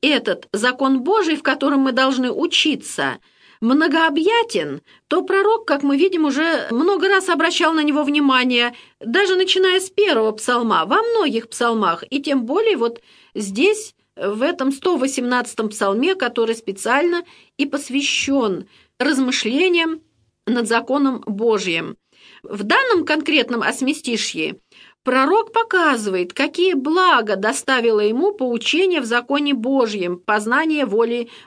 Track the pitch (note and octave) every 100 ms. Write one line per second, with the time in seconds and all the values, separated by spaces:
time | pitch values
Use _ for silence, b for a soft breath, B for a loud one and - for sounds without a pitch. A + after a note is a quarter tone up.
0 | C#4 C4+ - F3 - G#3 B3 B3+ C4+ C4
1 | C4+ A4 E4 D4+ C4+ C#4 C#4 C#4 C4+ B3
2 | C4+ B3+ B3+ - E4 - D#4 C4 - -
3 | C#3 A#2+ b b b b A3+ C#4+ D#4+ D#4+
4 | E4 D#4 E4+ A#4 A#4 F#3+ D3 C#3+ b b
5 | - F4 F#4 F#4+ G4+ A4+ - C#4+ C#4+ C#4
6 | F#4+ F4 D4+ C4+ E4 D4 - A#3 E4+ G4
7 | F#4+ F#4+ F#4 D#4 E4 - D#4+ D#4+ D4+ D4
8 | C#4+ D4 C#4+ C4 B3+ A#3+ A#3+ A#3+ B -
9 | A3+ E4+ G4 F#4 F#4 F#4+ F#4 F#4 F#4 -
10 | G#4 A#3+ A3 G#3+ - B3 A#3 E3+ D#3+ G4
11 | A#4 A4+ D4+ A3+ A3+ - A#3+ A3+ F#3 E3+
12 | - C#4 D4 C#4 A3+ E4+ A4+ D4+ A#3 A#3
13 | b b b - G3 G3 F#4 G#4+ - _
14 | _ - G3 G#3 C#4+ E4+ C4+ C4+ F#4 D#4
15 | C4+ C4+ B3 B3 A#3+ - G#3+ G#3 G3 G#3
16 | E4 F#4 A#3 A#3 A3+ A3+ - G3 A3 C4+
17 | F4 F4 F4 b b - C#4 D4+ - C4+
18 | C#4 - - C#4 A3 F3+ b b b -
19 | C4 C4+ B3+ B3 A3 C4+ F#4 E4+ E4 D#4+
20 | _ _ _ _ - A#3+ A3+ A#3 A#3 C#4+
21 | C4+ B3+ - G3+ A#3 G#3 F#3 E3 D#3+ -
22 | _ B B B - G#3 G#3+ A4+ C5 F#4
23 | D4+ D#4 D4 D4 A3+ A#3+ - - C4 D4+
24 | - A3+ - D#3+ D#3 - B B B _
25 | - C4 C#4 G#4 A#4 A4+ A#4 F#4 D#4+ A#3
26 | G#3 F#3 F3+ - C#4+ E4+ F4+ D4 C4+ E4+
27 | F4+ C4+ G#3+ F#3+ G#3+ C#4 - C4 A#3 G#3+
28 | G#3 A#3+ G4 G4+ B3+ A#3 B3 D4+ F#4+ E4
29 | A3+ A#3+ A#3 C#4+ C#4+ C4+ A#3+ C4+ A3+ G#3
30 | F3 F3+ - G#3+ G#3+ C4 D#4+ D4+ B3+ G#3
31 | A#3 A#3+ A#3 B